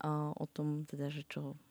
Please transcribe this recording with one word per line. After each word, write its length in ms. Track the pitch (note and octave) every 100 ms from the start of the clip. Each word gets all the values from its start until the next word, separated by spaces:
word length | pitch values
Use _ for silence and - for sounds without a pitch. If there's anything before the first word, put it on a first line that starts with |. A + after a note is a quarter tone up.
a, 320 | D#3 D3+ D3+
o 120 | - D#3
tom 400 | - D3+ D3+ D3+
teda, 240 | C#3+ C#3+
že 80 | D3 C#3+
čo 240 | - C#3+ D3 -